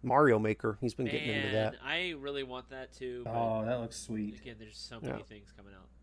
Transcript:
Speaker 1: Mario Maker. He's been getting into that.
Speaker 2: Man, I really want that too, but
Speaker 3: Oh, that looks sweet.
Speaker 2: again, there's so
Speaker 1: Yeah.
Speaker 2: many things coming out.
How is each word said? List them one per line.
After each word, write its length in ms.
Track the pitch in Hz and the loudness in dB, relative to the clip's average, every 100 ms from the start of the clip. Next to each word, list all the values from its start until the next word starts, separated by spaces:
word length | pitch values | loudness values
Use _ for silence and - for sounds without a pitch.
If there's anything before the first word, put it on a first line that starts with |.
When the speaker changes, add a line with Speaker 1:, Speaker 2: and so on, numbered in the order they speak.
Speaker 1:
Mario 340 | 120 131 147 110 | 4 8 8 8
Maker. 380 | 107 107 120 107 | 6 2 0 0
He's 120 | 123 | -2
been 140 | - 127 | 0 -2
getting 200 | 147 147 | 0 0
into 200 | 143 135 | 0 2
that. 220 | 110 107 | 2 2
Speaker 2:
Man, 80 | - | -2
I 280 | 131 165 180 | -2 -2 -2
really 320 | 151 139 143 | -4 -4 -4
want 260 | 131 127 127 | -4 -8 -10
that 240 | 131 127 | -12 -12
too, 300 | - 127 123 120 | -8 -8 -6 -4
but 60 | |
Speaker 3:
Oh, 340 | 117 113 110 110 | 0 0 0 0
that 140 | 123 | -2
looks 160 | 113 - | -4 -8
sweet. 420 | - 110 104 107 | -6 -4 -4 -6
Speaker 2:
again, 180 | 127 110 | -12 -14
there's 180 | 107 104 | -16 -16
so 220 | - 117 | -14 -8
Speaker 1:
Yeah. 100 | 127 | -6
Speaker 2:
many 120 | 131 | -6
things 280 | - 104 101 - | -8 -18 -20 -20
coming 160 | 101 | -20
out. 140 | 98 - - | -20 -20 -20